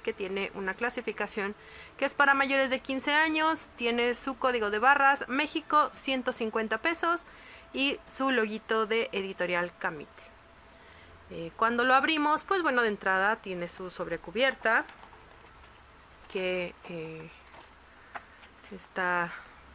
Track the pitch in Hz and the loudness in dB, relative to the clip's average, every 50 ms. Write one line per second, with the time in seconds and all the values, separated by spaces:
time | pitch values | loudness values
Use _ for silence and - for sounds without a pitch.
0 | - 226 214 - 196 185 196 196 196 - - 202 196 185 190 - 233 247 - 247 | -6 -6 -6 -4 -4 -4 -4 -4 -4 -4 -6 -6 -4 -4 -4 -2 -2 -4 -2 -4
1 | 233 226 202 - 208 202 - 214 196 202 214 - - - - - - - - - | -6 -6 -4 -4 -4 -4 -4 -4 -4 -4 -6 -8 -14 -20 -20 -20 -20 -18 -6 -2
2 | - 262 - - 285 277 277 269 277 269 277 269 269 254 262 262 - - 269 262 | -2 0 2 4 4 6 6 4 4 4 4 2 2 2 0 -2 -2 -4 -6 -4
3 | - 294 285 302 311 320 311 311 311 320 320 - - - - - 233 233 233 240 | 0 2 2 4 4 4 2 2 2 2 0 -2 -4 -12 -10 -4 -2 0 0 2
4 | 240 247 240 - - 269 262 - - 262 247 240 214 202 208 214 220 262 285 277 | 0 0 -2 -2 -6 -8 -4 0 0 0 2 2 0 0 0 4 6 6 6 6
5 | 277 269 285 277 - - 247 277 302 294 - 320 - - 302 302 294 - - - | 6 4 4 2 0 -2 -2 -2 -2 -2 -4 -6 -4 2 2 4 4 2 0 -6
6 | - 269 262 254 240 262 247 - 233 220 - 226 220 220 220 226 - 330 339 - | -4 -2 -2 -2 0 -2 -4 -2 -2 -2 -2 -2 -2 -2 -2 -2 0 -2 -2 0
7 | 349 330 349 339 - - - - - - - - - - - 254 269 285 - - | 0 0 0 0 -4 -8 -20 -20 -20 -20 -20 -20 -18 -8 -4 0 0 0 0 -2
8 | - - - - 269 269 262 233 220 208 214 214 - - 226 220 220 202 220 226 | -6 -10 -6 -2 0 2 2 2 2 0 -2 -6 -4 -2 0 0 0 0 0 0
9 | - - - 196 196 190 190 - 180 175 180 175 175 175 - - - 185 165 147 | 0 -2 -4 -6 -6 -6 -4 -4 -2 0 0 0 -2 -2 -4 -6 -6 -6 -6 -8
10 | - - - - - - - - - - - - - - - - - - - - | -12 -16 -18 -20 -20 -20 -20 -20 -20 -20 -20 -20 -20 -20 -20 -20 -20 -20 -20 -20
11 | - - - - - - 185 165 165 165 - - 220 226 240 240 240 254 254 269 | -20 -20 -20 -20 -18 -14 -12 -10 -10 -8 -2 0 2 2 4 4 4 6 6 6
12 | 277 311 320 302 294 302 302 311 - - 392 381 330 311 262 247 233 214 208 196 | 6 4 2 2 2 2 2 2 0 0 0 2 2 2 2 4 2 2 2 0
13 | - 196 190 190 190 208 226 - - 196 185 175 175 170 - - 185 180 - - | 0 0 2 2 4 2 0 0 -4 -8 -8 -6 -6 -8 -8 -10 -12 -10 -8 -8
14 | 180 170 170 160 - - 175 220 262 269 247 - - 226 226 262 311 - - - | -6 -6 -6 -8 -8 -6 -2 0 2 2 0 0 0 2 2 2 0 -2 -8 -20
15 | - - - - - - - - - - - - - - - - - - - - | -20 -20 -20 -20 -20 -20 -20 -20 -20 -20 -20 -20 -20 -20 -20 -20 -20 -20 -20 -20
16 | - - - - - - - 196 185 185 180 180 175 175 - - - - 175 165 | -20 -20 -20 -20 -14 -10 -6 -4 -2 -2 -2 -2 -4 -6 -8 -12 -14 -12 -10 -10
17 | 160 160 160 160 160 170 - - - - - - - - - - - - - - | -10 -10 -12 -12 -14 -16 -18 -20 -20 -20 -20 -20 -20 -20 -20 -20 -20 -20 -20 -20
18 | - - - - - - - - - - - - - - 202 185 - - - 190 | -18 -16 -16 -16 -16 -18 -20 -20 -20 -20 -20 -20 -20 -18 -18 -18 -16 -10 -6 -2
19 | 185 180 180 175 170 175 - - - - - - - - - | 0 0 0 0 0 -2 -6 -10 -16 -18 -20 -20 -20 -20 -20